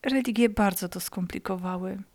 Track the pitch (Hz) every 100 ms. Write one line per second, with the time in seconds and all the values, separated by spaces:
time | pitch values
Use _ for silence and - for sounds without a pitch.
0 | 269 269 247 220 233 214 202 185 180 180
1 | - - 180 - - 185 180 185 185 196
2 | 196